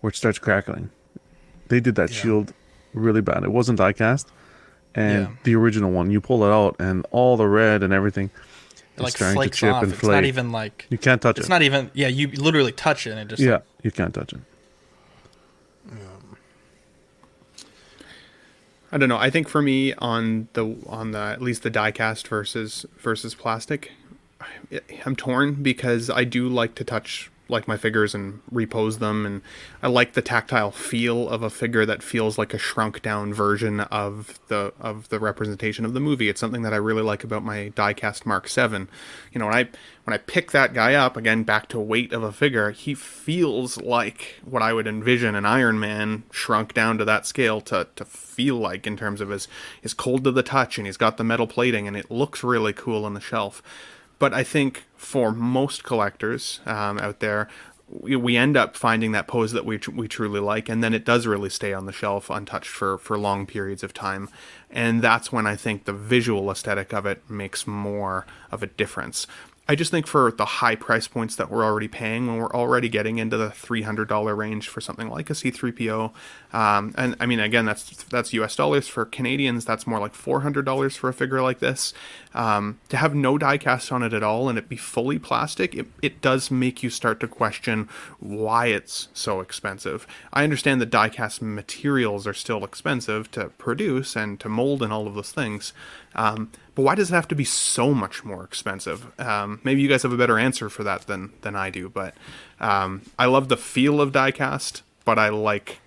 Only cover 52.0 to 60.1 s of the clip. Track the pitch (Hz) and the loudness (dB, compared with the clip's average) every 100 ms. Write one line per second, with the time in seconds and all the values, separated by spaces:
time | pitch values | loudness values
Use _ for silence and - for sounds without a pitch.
52 | - 117 139 - 123 120 107 104 - 110 | -6 -4 -4 -2 0 2 2 -2 -4 -2
53 | 107 101 - 113 101 - - - - - | -4 -8 -4 -4 -4 -8 -20 -20 -20 -20
54 | _ _ 139 127 131 160 135 - - _ | _ _ 0 0 0 2 0 -2 -18 _
55 | - 139 117 110 120 131 139 - - 120 | -6 0 0 2 0 2 0 -2 -2 0
56 | 101 - 107 123 - - - 110 104 104 | 0 -2 -4 -4 -6 -10 -6 -4 -2 -2
57 | 104 104 107 104 104 - - - _ - | -6 -4 -2 -2 -4 -10 -20 -20 _ -14
58 | - 131 120 120 131 139 107 - 123 110 | -2 0 2 4 6 6 4 2 2 2
59 | 113 107 - 123 110 120 - 107 - 139 | 2 0 0 0 0 -2 -4 -6 -6 -6
60 | 110 | -6